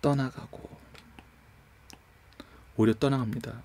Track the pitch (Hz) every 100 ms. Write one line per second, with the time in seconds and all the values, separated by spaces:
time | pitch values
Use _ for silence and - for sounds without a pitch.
0 | 147 139 131 - - - - - - -
1 | - - - - - - - - - -
2 | - - - - - - - - 110 110
3 | 139 135 117 123 117 113